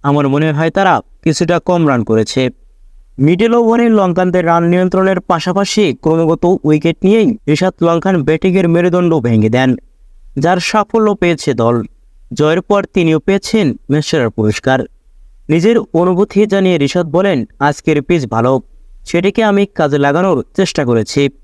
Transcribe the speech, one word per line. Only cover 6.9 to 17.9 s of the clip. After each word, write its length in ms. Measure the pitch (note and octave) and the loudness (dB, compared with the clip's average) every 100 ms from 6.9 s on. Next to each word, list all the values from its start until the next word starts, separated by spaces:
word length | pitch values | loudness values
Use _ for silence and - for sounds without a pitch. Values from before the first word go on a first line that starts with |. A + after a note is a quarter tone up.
| E3 | 0
নিয়েই 320 | F#3+ A3 G3+ G#3+ - | 2 2 2 -2 -2
রিশাদ 360 | D3+ F#3 - | 0 -2 0
লঙ্কান 380 | E3+ E3+ F#3+ F#3 | 0 0 0 0
ব্যাটিংয়ের 460 | C#3+ D#3+ F#3+ F3 E3+ | 0 0 0 0 2
মেরুদণ্ড 520 | E3+ F3 F3 F3 D#3+ | 2 2 0 0 0
ভেঙে 280 | A#2+ A2+ G#2+ | 0 0 2
দেন, 280 | A#2+ C3 B2 - _ - - - - | 0 0 -2 -8 _ -20 -20 -14 -4
যার 200 | E3 F#3 | -2 -2
সাফল্য 560 | - A3 G#3 A3+ G#3+ | -2 -2 0 0 0
পেয়েছে 400 | G3+ F3 E3 - | 0 -2 -2 -4
দল। 280 | B2+ A2+ A#2+ G#2+ _ _ - - | 0 0 0 -4 _ _ -20 -14
জয়ের 280 | - D3+ E3+ | -2 0 0
পর 240 | - G3+ F#3+ | 0 -2 0
তিনিও 240 | - E3 D#3 | 0 0 0
পেয়েছেন 580 | - G3 - A3 E3 - - | 0 -2 0 -2 0 -4 -4
ম্যাচ 140 | C#3+ | -4
সেরার 260 | D3+ D#3+ A#2 | -2 -2 -2
পুরস্কার। 500 | A2 G#2+ G#2 - C3 - _ _ - - - - | 0 -2 -2 -2 -2 -4 _ _ -20 -20 -20 -2
নিজের 280 | D#3+ F#3+ A3+ | 0 2 0
অনুভূতি 680 | - E3 F3 F3+ G3+ G3 G#3+ | 0 -2 0 0 0 0 0
জানিয়ে 320 | G3 F#3+ E3+ | 0 0 0
রিশাদ 280 | C#3 F3+ E3 | 0 -2 -2
বলেন, 380 | D#3+ G3 D3+ A2 - | 0 0 -2 -6 -4
"আজকের 440 | C#3+ D3 - | -2 -2 -2